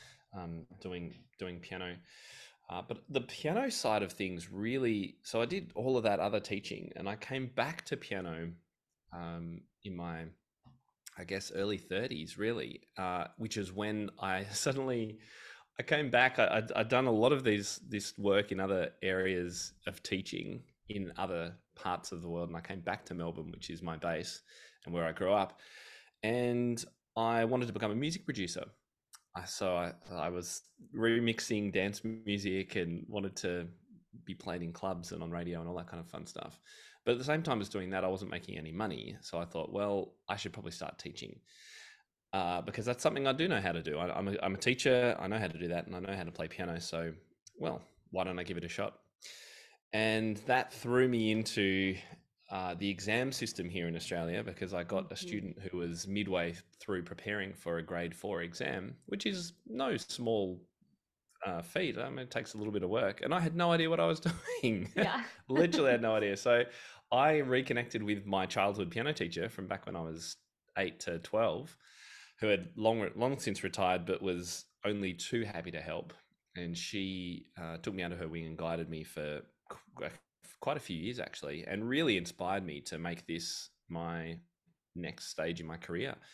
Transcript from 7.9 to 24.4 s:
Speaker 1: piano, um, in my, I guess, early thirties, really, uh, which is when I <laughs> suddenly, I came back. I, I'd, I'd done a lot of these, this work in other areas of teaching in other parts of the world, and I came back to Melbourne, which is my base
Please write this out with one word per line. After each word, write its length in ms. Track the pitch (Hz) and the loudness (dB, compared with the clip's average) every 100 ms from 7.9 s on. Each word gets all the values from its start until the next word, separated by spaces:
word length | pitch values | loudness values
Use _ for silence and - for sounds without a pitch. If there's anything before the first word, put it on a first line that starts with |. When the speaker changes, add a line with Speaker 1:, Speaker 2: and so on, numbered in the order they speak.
| 139 | -6
Speaker 1:
piano, 560 | - 98 90 80 85 87 _ _ _ _ _ | -4 -4 -4 -4 -6 -10 _ _ _ _ _
um, 500 | 85 85 85 85 85 - _ | -10 -8 -6 -8 -10 -14 _
in 140 | 101 87 | -10 -8
my, 300 | 87 82 80 - _ _ _ _ _ _ - - | -6 -6 -10 -14 _ _ _ _ _ _ -18 -12
I 60 | |
guess, 260 | 87 98 - | -4 -4 -2
early 260 | 95 101 98 | -2 0 0
thirties, 600 | - 95 123 78 78 - | -2 -2 -2 -4 -6 -2
really, 440 | 107 117 60 - _ - | 0 0 -4 -10 _ -4
uh, 280 | 92 90 - - | -2 -2 -4 -6
which 180 | 113 107 | -4 -2
is 160 | 92 | -2
when 380 | 95 104 107 104 - | -2 0 0 -4 -2
I 240 | 95 95 | 0 0
<laughs> 80 | 104 | 0
suddenly, 640 | 107 147 135 131 120 110 107 - - - - - - | 0 0 2 0 0 -2 -6 -16 -18 -18 -18 -12 -6
I 40 | |
came 280 | - 151 139 | 2 2 6
back. 280 | 123 127 127 | 6 8 8
I, 200 | 110 110 | 6 6
I'd, 140 | 113 | 2
I'd 160 | - 110 | 2 4
done 180 | 127 131 | 6 6
a 60 | |
lot 200 | 110 123 | 8 8
of 120 | 143 | 8
these, 360 | 127 104 101 - - | 6 4 2 -6 -4
this 280 | 104 - - | -4 -4 2
work 360 | 98 98 101 | 6 6 6
in 80 | 95 | 2
other 300 | 95 95 82 - | 2 2 2 0
areas 680 | 95 92 92 92 87 85 - - - | 0 2 4 2 0 -4 -8 -8 -8
of 160 | 85 | -6
teaching 600 | - 98 - - 101 123 - _ - | -2 -2 -2 -6 -6 -8 -12 _ -8
in 240 | 104 92 - | -6 -6 -4
other 380 | 92 87 85 85 _ | -2 -2 -4 -8 _
parts 380 | - 92 90 - | -6 -2 -2 -4
of 100 | 87 | -8
the 60 | 85 | -4
world, 200 | 85 85 | -2 -2
and 80 | 82 | -6
I 40 | |
came 200 | - 95 | -8 -6
back 240 | 85 98 - | -4 -4 -6
to 80 | |
Melbourne, 360 | 87 85 82 80 | -6 -4 -6 -8
which 200 | 85 - | -10 -10
is 120 | 82 | -8
my 140 | 85 80 | -6 -4
base 460 | 85 80 - - | -2 -2 -4 -10